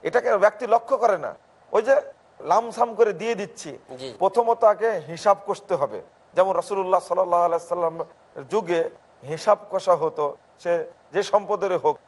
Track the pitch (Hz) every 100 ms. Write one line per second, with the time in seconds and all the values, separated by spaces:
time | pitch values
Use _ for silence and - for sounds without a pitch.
0 | 160 233 247 214 208 - 226 233 233 262
1 | 226 185 123 73 _ _ _ - 226 269
2 | - - _ _ 139 190 233 226 240 208
3 | 220 175 220 214 202 - 160 - _ 127
4 | 135 117 190 190 233 226 220 208 226 196
5 | 139 165 208 196 202 190 - 175 135 104
6 | - _ _ 170 190 175 175 196 185 185
7 | - 180 180 175 175 165 165 175 165 165
8 | 156 _ _ - 135 208 170 170 165 -
9 | _ _ 131 156 - 202 - 190 190 170
10 | 160 156 147 143 _ _ 175 170 156 -
11 | _ 175 196 214 190 202 190 175 156 139